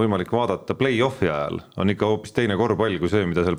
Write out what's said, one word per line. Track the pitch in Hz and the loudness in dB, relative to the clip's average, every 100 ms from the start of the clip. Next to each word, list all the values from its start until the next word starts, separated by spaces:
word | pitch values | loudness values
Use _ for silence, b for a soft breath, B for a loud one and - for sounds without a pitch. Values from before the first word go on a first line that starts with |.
võimalik | 110 98 90 117 | 2 0 0 0
vaadata | 120 - - - | 0 -2 -4 -2
play-off'i | 135 117 131 131 87 | 0 2 0 0 -2
ajal, | 73 73 - - - | 0 -4 -6 -10 -2
on | 95 | 0
ikka | 98 104 | 2 0
hoopis | 107 - - | 0 -2 -2
teine | 117 98 | 0 2
korvpall | 113 95 110 90 | 0 2 0 0
kui | 85 | 0
see, | 104 90 | 0 0
mida | 85 | 2
seal | 87 | 0